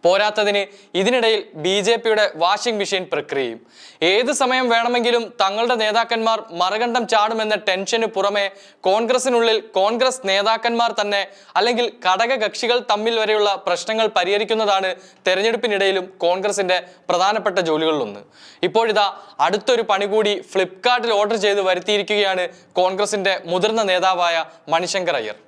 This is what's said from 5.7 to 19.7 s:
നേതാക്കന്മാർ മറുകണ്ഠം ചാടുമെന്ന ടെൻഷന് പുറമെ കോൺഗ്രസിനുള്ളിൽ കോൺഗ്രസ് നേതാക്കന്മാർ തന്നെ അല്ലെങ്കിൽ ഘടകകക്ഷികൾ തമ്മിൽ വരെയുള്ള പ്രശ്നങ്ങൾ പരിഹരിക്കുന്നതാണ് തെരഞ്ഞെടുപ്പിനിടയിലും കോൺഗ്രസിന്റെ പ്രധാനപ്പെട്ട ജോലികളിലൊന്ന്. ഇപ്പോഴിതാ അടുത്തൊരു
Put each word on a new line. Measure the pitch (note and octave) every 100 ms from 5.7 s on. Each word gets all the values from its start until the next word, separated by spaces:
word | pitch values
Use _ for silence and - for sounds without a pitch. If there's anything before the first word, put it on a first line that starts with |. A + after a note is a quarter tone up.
| A#3+
നേതാക്കന്മാർ | G#3+ G#3+ A#3 A3+ A3 A3 - E3+
മറുകണ്ഠം | F3+ G#3+ A#3+ A#3+ A3+
ചാടുമെന്ന | A3 G#3+ A3+ G#3+ G#3+
ടെൻഷന് | G#3 F#3 G3 A3+ A3+
പുറമെ | G#3 G3+ G3+ G3 G3 - _ F#3
കോൺഗ്രസിനുള്ളിൽ | G3+ A3+ B3+ C4 A#3+ A#3 A3 - F#3+
കോൺഗ്രസ് | G3 A3+ C4 B3+ G3
നേതാക്കന്മാർ | G3 G3+ A3+ A#3 A#3 A#3 A3
തന്നെ | G#3 G3+ F#3 - - E3+
അല്ലെങ്കിൽ | A3+ A#3+ A#3+ - F3+
ഘടകകക്ഷികൾ | F#3+ A#3 B3+ G#3 - A3+ A#3+ -
തമ്മിൽ | G#3 A3 A#3
വരെയുള്ള | G#3+ G#3+ G#3 F#3+ F#3+
പ്രശ്നങ്ങൾ | F3 G#3+ A3 G#3+ G3+
പരിഹരിക്കുന്നതാണ് | F3+ G3+ G#3+ A3 A3 F#3+ F#3+ F3 - - -
തെരഞ്ഞെടുപ്പിനിടയിലും | F#3 G#3+ A#3 A#3+ G3+ G3 F#3+ F#3 -
കോൺഗ്രസിന്റെ | F3 F#3 G3+ G3+ F#3 F3+ F3 - -
പ്രധാനപ്പെട്ട | F3+ F#3+ G#3+ G3+ F#3
ജോലികളിലൊന്ന്. | E3 D#3 D#3+ D3+ A2+ G2+ G2+ - - -
ഇപ്പോഴിതാ | F3+ G#3+ A3+ G#3 G3+ - - -
അടുത്തൊരു | D#3 G3+ -